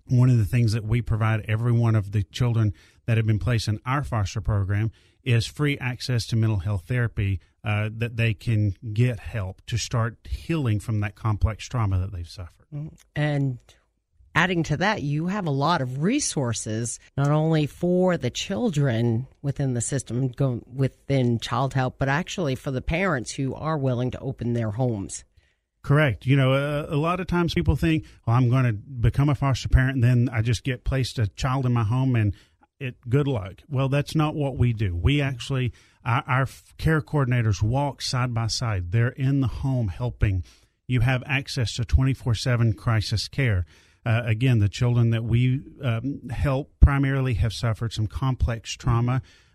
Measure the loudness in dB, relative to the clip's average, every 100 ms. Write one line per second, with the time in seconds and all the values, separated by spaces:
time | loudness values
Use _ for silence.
0 | 0 4 6 6 4 2 2 0 0 -2
1 | 0 0 2 0 0 -2 2 2 4 2
2 | 2 -2 -2 -2 0 2 0 -2 -14 _
3 | 0 0 2 0 2 0 0 -4 -2 -2
4 | -2 -2 -2 -2 -2 0 0 0 -2 -4
5 | _ _ 0 0 0 -2 -2 -2 -4 -8
6 | -4 -4 -2 0 0 0 -2 -4 -4 -2
7 | -2 -2 -2 -2 -6 _ -4 -2 -2 -4
8 | -6 0 0 0 0 0 0 -2 -6 0
9 | 0 0 -8 -8 -8 -10 -6 -6 -2 -2
10 | -2 -4 -10 -10 -4 -2 0 -2 -2 -4
11 | -4 -4 -4 0 0 -2 -6 -2 0 0
12 | -2 -6 -12 -14 -18 -18 _ -12 -12 -14
13 | -12 -4 -2 0 -2 -4 -12 _ _ _
14 | _ _ -4 0 2 2 0 0 0 0
15 | -2 -2 -2 -4 -2 0 2 0 -2 -2
16 | 0 0 -2 -2 -2 -2 -4 -4 -4 -8
17 | -10 -2 2 2 2 2 0 -2 0 2
18 | 2 0 -2 -6 -6 -2 0 2 2 2
19 | 2 0 -4 _ -8 -4 -2 -2 -2 -4
20 | -4 -2 -2 0 -2 -2 -8 -2 -2 -2
21 | _ 2 2 2 0 -2 0 0 -2 -2
22 | -2 0 -2 -4 -4 -4 -4 -6 -2 -2
23 | 0 -2 -4 -6 -6 -4 -4 -2 -2 0
24 | -2 -4 -8 -6 -2 -2 -2 -2 -2 -2
25 | -6 -10 -16 _ _ _ _ _ 2 4
26 | 4 0 2 4 4 2 0 -4 -2 -2
27 | 0 -2 -2 0 0 0 0 2 2 0
28 | -2 -8 0 2 4 4 2 -2 -8 0
29 | 0 2 2 2 0 0 2 2 2 2
30 | 2 4 2 0 -2 -2 -4 -6 -4 -2
31 | -4 -2 -4 -2 -2 0 0 0 0 0
32 | 2 2 0 -2 -12 _ _ _ -14 -12
33 | -2 0 2 -2 -6 -14 -6 -2 0 0
34 | 0 0 0 0 -4 0 0 2 -2 0
35 | 2 2 0 -4 -4 -2 -2 -6 _ _
36 | -2 -2 2 0 0 -4 -20 -2 2 2
37 | 0 0 2 2 2 2 2 0 -2 -4
38 | -4 -2 -2 -2 -2 -2 -2 -4 0 2
39 | 2 2 0 2 0 -2 -2 0 -2 -2
40 | -6 0 0 0 -4 _ _ _ -2 2
41 | 2 0 0 -4 -2 -4 -4 -4 0 2
42 | 4 0 -2 -2 0 2 2 0 0 0
43 | 0 -4 -4 -2 0 0 -2 -10 _ _
44 | 0 0 0 0 4 4 2 2 0 4
45 | 2 2 0 2 2 0 -4 -8 -4 -2
46 | -4 -8 -8 -2 0 0 -4 _ 6 8
47 | 2 2 0 0 0 0 -2 -2 -4 -4
48 | -4 -2 -2 0 0 -2 -8 -6 0 0
49 | 2 -2 -4 _ _